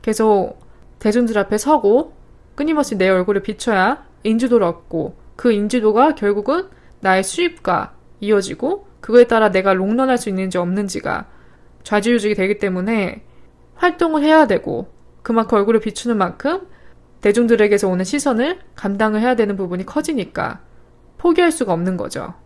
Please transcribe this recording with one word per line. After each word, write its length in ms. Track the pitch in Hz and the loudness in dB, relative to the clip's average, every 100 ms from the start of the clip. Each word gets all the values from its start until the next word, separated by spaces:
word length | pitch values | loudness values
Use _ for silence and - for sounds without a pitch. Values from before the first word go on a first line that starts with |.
계속 600 | - 220 220 202 - - - - - - | -4 0 2 2 0 -8 -20 -20 -20 -6
대중들 360 | 220 220 240 214 | 0 0 0 0
앞에 220 | 196 214 | 0 -2
서고 560 | 269 302 202 233 330 - - - - | 0 2 4 2 0 -12 -20 -20 -20
끊임없이 420 | - 294 311 285 208 | -6 -2 0 -2 0
내 120 | 185 | 2
얼굴을 320 | 190 180 202 | 2 2 -2
비춰야 640 | 190 214 - 202 190 285 - - | -2 -6 -2 2 2 0 -8 -8
인지도를 440 | 214 226 247 233 180 | -2 0 2 2 2
얻고 500 | 165 - 165 104 - - - | -4 -8 -6 -6 -10 -20 -4
그 160 | 247 | 0
인지도가 640 | 214 208 247 214 214 285 | 0 0 0 2 2 2
결국은 540 | - 208 202 208 311 370 - - - | 2 -2 -2 -2 -2 -4 -14 -20 -6
나의 240 | 190 190 | 0 0
수입과 720 | 190 - 349 - - 175 101 - - - | 0 -2 -4 -4 -4 -4 -4 -14 -20 -12
이어지고 680 | 202 208 190 - 262 403 - - | 0 0 0 -6 -4 -6 -8 -20
그거에 240 | - 233 | 2 4
따라 260 | 240 226 214 | 6 4 2
내가 240 | 190 196 | 2 2
롱런할 420 | 185 190 233 262 247 | 0 0 0 0 -2
수 120 | 220 | -2
있는지 280 | 190 190 185 | -6 -4 -4
없는지가 680 | 175 190 202 185 - - - - - - - - | -2 -4 -4 -6 -6 -6 -8 -18 -20 -20 -20 -20
좌지우지가 520 | - 208 208 240 208 208 | -2 -2 2 0 0 -2
되기 220 | 190 202 | -2 -2
때문에 680 | 202 185 190 226 190 - - - - _ _ | -2 -4 -2 -2 -4 -8 -18 -20 -20 _ _
활동을 480 | - 359 349 339 311 | -2 -2 0 0 0
해야 240 | 294 311 302 | 4 6 6
되고 420 | - - 117 190 - - - | 2 -2 -8 -8 -16 -20 -20
그만큼 360 | - 226 226 220 | -2 -2 2 0
얼굴을 220 | 202 226 | 2 2
비추는 360 | 220 202 240 220 | 0 -8 -4 -2
만큼 500 | 180 160 269 359 370 - - - - - | -2 -2 -4 -4 -8 -20 -20 -20 -20 -4
대중들에게서 640 | 208 208 240 233 208 202 202 | 0 2 4 4 4 2 0
오는 160 | 180 | -2
시선을 540 | 185 294 285 226 262 370 - - | -2 -2 -2 0 -2 -4 -12 -10
감당을 440 | - 202 220 214 | -6 -2 0 0
해야 140 | 240 | 0
되는 220 | 240 214 196 | 2 0 -2
부분이 300 | 185 180 185 | -4 -6 -4
커지니까 760 | 294 311 285 180 - - - - - - _ - _ | -6 -4 -4 -6 -6 -8 -8 -18 -20 -20 _ -20 _
포기할 340 | 349 339 349 | 0 4 2
수가 220 | 320 226 | 0 -2
없는 240 | 170 175 180 | -2 -2 -4
거죠. 380 | - - - - | -6 -8 -10 -14